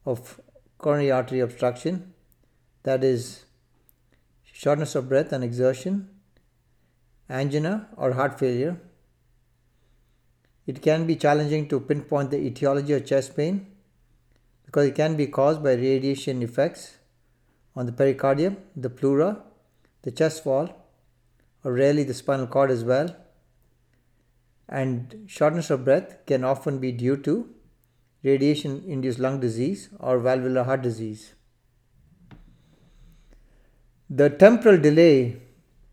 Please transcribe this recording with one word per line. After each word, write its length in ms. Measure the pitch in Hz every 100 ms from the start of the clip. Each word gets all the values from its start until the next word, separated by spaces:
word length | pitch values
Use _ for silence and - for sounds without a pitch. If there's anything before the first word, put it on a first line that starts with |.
of 360 | 139 120 - - - _ _ _
coronary 320 | 151 147 143
artery 300 | 127 123 131
obstruction, 720 | 117 - 123 120 160 180 - - _ _ _ _ _ _
that 200 | 135 131
is, 420 | 135 120 117 - _ _ _ _ _ _ _ _ _ _
shortness 500 | _ - 139 147 147
of 140 | 143 127
breath 240 | 135 -
and 120 | 135
exertion, 640 | 120 120 127 127 185 196 190 _ _ _ _ _ _ _ _ _ _ _ -
angina 580 | 131 143 147 160 214 - -
or 160 | 135
heart 260 | 123 139 -
failure. 420 | 131 123 151 175 - _ _ _ _ _ _ _ _ _ _ _ _ _ _ _ _ _ -
It 160 | 131
can 240 | 156 160 165
be 100 | 156
challenging 520 | 147 151 147 151 147
to 120 | 139
pinpoint 500 | - 147 - 143 135
the 80 | 143
etiology 540 | 139 120 139 139 143
of 140 | 143 -
chest 300 | 139 135 -
pain 320 | 156 196 - - _ _ _ _ _ _ _ _ _
because 220 | 147 143
it 60 |
can 220 | - 156 156
be 100 | 139
caused 360 | - 143 156
by 100 | 143
radiation 680 | 123 131 135 135 135 - 127
effects 560 | 117 123 160 - - - _ _ _ _ _ _ _
on 120 | 131 123
the 60 |
pericardium, 640 | 120 139 135 139 139 180 196 - 139
the 140 | 123
pleura, 500 | 123 139 139 175 208 - _ _ _ _ _
the 80 | 131
chest 340 | 117 156 151
wall, 240 | 143 135 170 - _ _ _ _ _ _ _ _
or 80 | 135
rarely 300 | 123 139 147
the 80 | 135
spinal 340 | 120 - 135 123
cord 240 | 135 139
as 140 | 123
well. 320 | 117 127 170 - - _ _ _ _ _ _ _ _ _ _ _ _ _ -
And 560 | 135 131 120 123 - 202
shortness 440 | - 151 170 156
of 140 | 135
breath 420 | 127 151 190 - -
can 180 | 131
often 340 | 127 143 156 135
be 140 | 127
due 240 | 120 123 139
to 300 | 143 214 233 - _ _ _ _ _ _
radiation-induced 1000 | 135 135 143 147 147 135 185 135 131 120
lung 200 | 127 139
disease 480 | 120 110 143 202 - 202
or 180 | 127 127
valvular 460 | 123 131 127 127
heart 180 | 123 135
disease. 520 | 123 110 110 107 - _ _ _ _ _ _ _ _ _ - - - _ _ _ _ _ - _ _ - _ _ _ _ _ _ -
The 180 | 131 143
temporal 500 | 147 202 233 226 185
delay, 640 | 147 151 170 135 120 - - _ _ _ _